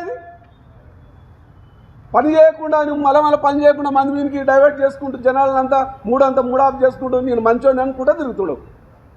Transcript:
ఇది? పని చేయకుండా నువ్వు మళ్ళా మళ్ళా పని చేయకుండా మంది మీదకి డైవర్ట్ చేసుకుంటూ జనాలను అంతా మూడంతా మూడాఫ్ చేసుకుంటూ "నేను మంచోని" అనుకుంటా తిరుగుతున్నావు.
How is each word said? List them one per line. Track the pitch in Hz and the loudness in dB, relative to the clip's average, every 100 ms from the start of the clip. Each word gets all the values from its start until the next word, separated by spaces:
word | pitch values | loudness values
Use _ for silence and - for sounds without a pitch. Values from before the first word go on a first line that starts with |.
ఇది? | 349 - - - - _ - - - - - - - - - - - - - - - | 2 -10 -16 -20 -20 _ -20 -20 -20 -20 -20 -20 -20 -20 -20 -20 -20 -20 -20 -20 -6
పని | 220 302 311 | -2 2 4
చేయకుండా | 320 311 311 302 294 | 4 4 -2 -2 -2
నువ్వు | 294 | -2
మళ్ళా | 277 294 | 2 2
మళ్ళా | 302 294 | 2 2
పని | 285 285 | 0 2
చేయకుండా | 294 285 285 | 2 2 0
మంది | 269 269 | 0 0
మీదకి | 285 285 277 | -2 -4 -4
డైవర్ట్ | 269 269 285 277 | 0 4 4 2
చేసుకుంటూ | 269 269 277 254 | -2 -4 -10 -6
జనాలను | 247 262 269 269 | -2 0 0 0
అంతా | 262 269 254 - 202 | 0 0 -2 -6 -2
మూడంతా | 254 269 262 | 0 2 0
మూడాఫ్ | 247 262 269 254 | -2 0 0 2
చేసుకుంటూ | 262 254 262 247 | -2 -2 -4 -4
"నేను | 254 240 | -2 0
మంచోని" | 226 240 269 262 | 0 2 2 0
అనుకుంటా | 262 262 262 | -2 -4 -2
తిరుగుతున్నావు. | 330 269 196 185 131 - - - - - | -2 -4 -6 -6 -6 -12 -20 -20 -20 -20